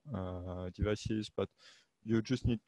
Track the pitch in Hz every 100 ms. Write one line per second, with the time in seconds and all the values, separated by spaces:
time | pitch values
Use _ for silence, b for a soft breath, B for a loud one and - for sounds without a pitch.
0 | - 95 92 90 90 90 90 90 101 107
1 | - 110 104 - 95 b b b b _
2 | 110 113 110 127 - 117